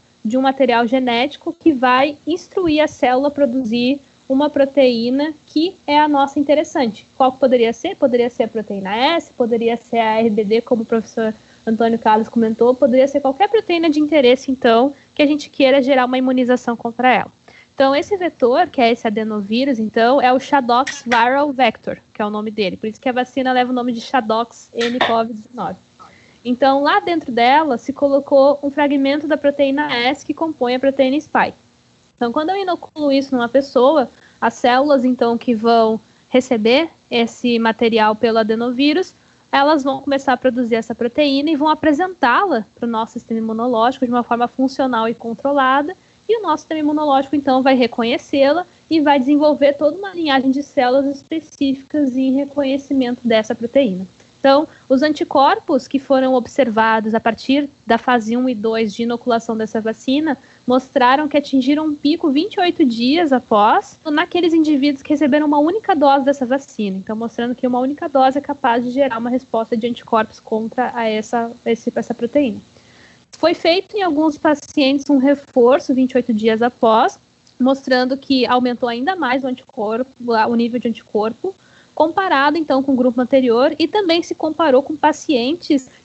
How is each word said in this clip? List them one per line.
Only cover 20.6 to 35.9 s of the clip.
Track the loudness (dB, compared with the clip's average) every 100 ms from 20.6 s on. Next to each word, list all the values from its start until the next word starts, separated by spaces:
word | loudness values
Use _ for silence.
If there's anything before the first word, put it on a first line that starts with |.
| 2 0 0 -6
Viral | -2 0 2 0 -2
Vector, | 0 -2 -2 -10 -12 _
que | -8
é |
o | -6
nome | -6 -6
dele. | -4 -4 -4
Por | -10
isso | -6
que | -6
a |
vacina | -4 -4 -4 -2
leva | 0 0
o |
nome | -2 -4
de | -6
Shadox | -2 -2 0 -2 -4 -10 -12
N | -6 -4 -2
covid | -2 -2 -4
dezenove. | -8 -14 -10 -10 -10 _ _ -20 _ _ _
Então, | -6 0 2 2
lá | 2 0
dentro | 0 -4 -2
dela | 0 4 4 2 -4
se | -6
colocou | -2 0 0 2 4 4 2
um | -2
fragmento | -2 0 0 0 -2 -2
da | -2
proteína | 0 0 0 0 -4
S | -2 -2 -2
que | -6
compõe | -6 -6 -2 -2
a | 0
proteína | 0 0 0 0
spike. | -2 -2 -2 -6 _ _ _ _ _ -8
Então, | -4
quando | -2 -4
eu | -4
inoculo | -4 -6 -8 -4 0
isso | 0 0
numa | -4 0
pessoa, | 0 0 2 2 2 -2 -8 -20 -6
as | -4
células, | 0 2 2 2 2
então, | 0 0 -2 -2
que | -2
vão | -2 2 2 2